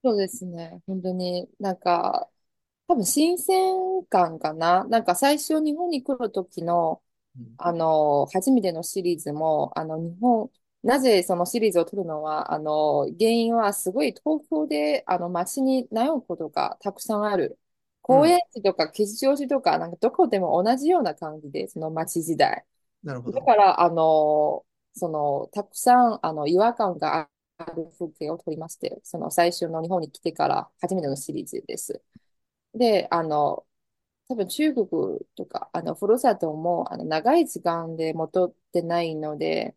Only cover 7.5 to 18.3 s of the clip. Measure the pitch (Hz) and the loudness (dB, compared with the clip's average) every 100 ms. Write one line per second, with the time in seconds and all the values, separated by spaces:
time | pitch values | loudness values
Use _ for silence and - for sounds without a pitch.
7.5 | - 175 170 160 156 151 143 - - - | -6 -4 0 2 4 4 4 2 0 2
8.5 | 262 190 165 170 - 175 165 - 147 160 | 2 2 -4 -6 -4 -2 -2 -4 -4 0
9.5 | 151 147 - 160 160 170 175 240 226 214 | 0 0 -4 -6 -6 -8 -2 2 2 0
10.5 | _ _ _ 202 269 262 202 175 175 175 | _ _ _ 0 2 4 4 2 0 0
11.5 | 240 214 175 170 202 170 156 156 151 - | 0 2 2 0 -4 -6 -6 -4 -4 -2
12.5 | 156 151 151 151 143 139 170 220 233 226 | -4 -2 0 2 2 0 2 2 4 2
13.5 | 233 208 202 - 202 285 - - 311 - | 2 0 0 -4 -2 -2 -2 -2 -4 -2
14.5 | 311 302 294 302 294 - 180 175 180 185 | -4 -2 -2 0 -2 -2 -4 -2 -4 -4
15.5 | - 262 262 240 220 262 311 - 165 156 | -2 0 0 -2 -2 0 -2 -4 -8 -6
16.5 | 151 - - 202 196 - 208 208 196 151 | -4 -4 -4 -8 -8 -6 -2 0 0 -2
17.5 | - _ _ _ _ - 262 311 | -6 _ _ _ _ 4 6 8